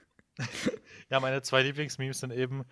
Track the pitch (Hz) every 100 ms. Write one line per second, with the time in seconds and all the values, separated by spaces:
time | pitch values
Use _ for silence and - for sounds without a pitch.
0 | _ _ _ - 123 - - - - -
1 | - 135 131 135 - 131 135 143 147 -
2 | 135 131 127 123 127 135 127